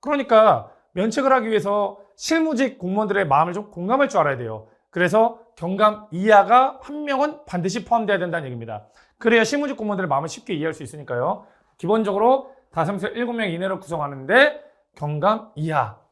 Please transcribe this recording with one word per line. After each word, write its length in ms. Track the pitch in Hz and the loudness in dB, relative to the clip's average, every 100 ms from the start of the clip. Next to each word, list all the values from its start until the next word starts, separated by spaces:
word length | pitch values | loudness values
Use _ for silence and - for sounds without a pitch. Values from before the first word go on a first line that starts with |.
그러니까 680 | 269 285 233 226 220 131 104 _ _ | -2 -2 4 6 6 4 -2 _ _
면책을 400 | 175 220 220 269 | -4 -2 0 2
하기 160 | 262 226 | 2 2
위해서 500 | 214 190 208 202 - - _ | 0 0 -2 -2 -6 -20 _
실무직 600 | - 330 320 254 262 - | -2 0 0 0 -2 -4
공무원들의 480 | 180 196 214 196 175 | -4 -2 0 0 2
마음을 260 | 139 165 | 2 2
좀 180 | 175 208 | -2 -10
공감할 380 | - 185 262 277 | -10 -2 0 2
줄 120 | 202 | 2
알아야 160 | 147 131 | 0 -2
돼요. 320 | 117 110 - _ _ | -6 -10 -14 _ _
그래서 500 | 175 175 220 233 233 _ _ | -2 2 2 2 -2 _ _
경감 500 | 175 190 214 214 - | -8 0 0 0 -12
이하가 680 | 165 208 208 196 240 254 277 | -4 6 6 8 4 4 -2
한 220 | - 294 | -14 -10
명은 400 | 294 269 302 302 - | -4 -2 -2 -4 -8
반드시 380 | 180 180 214 | -6 -4 -6
포함돼야 340 | 185 233 208 196 | 0 0 2 -2
된다는 280 | 175 165 139 | -2 -6 -8
얘기입니다. 400 | 120 117 107 - _ _ _ | -12 -10 -12 -14 _ _ _
그래야 260 | 226 226 | 2 4
실무직 320 | 220 285 285 269 | 4 0 -4 -4
공무원들의 320 | 214 196 180 | -6 -4 -2
마음을 200 | 139 156 | -2 -2
쉽게 260 | - - | -12 -8
이해할 200 | 170 160 | -4 -4
수 80 | 160 | -6
있으니까요. 640 | 143 151 143 123 143 - - _ _ _ | -14 -14 -8 -4 -2 -4 -10 _ _ _
기본적으로 800 | 165 220 208 196 226 269 269 - _ | 0 0 0 2 2 2 -2 -20 _
다섯 200 | 165 160 | -4 -4
명에서 160 | 202 196 | -4 -6
일곱 260 | 233 240 | -6 -6
명 140 | 233 208 | -4 -4
이내로 320 | 165 190 185 | -4 -4 -6
구성하는데 840 | - 165 143 139 135 233 294 294 - _ _ | -8 -6 -6 -8 0 4 4 0 -18 _ _
경감 560 | _ 151 151 180 220 220 | _ -6 0 0 0 -6
이하 440 | - 156 151 110 104 _ | -8 -4 -2 -2 -8 _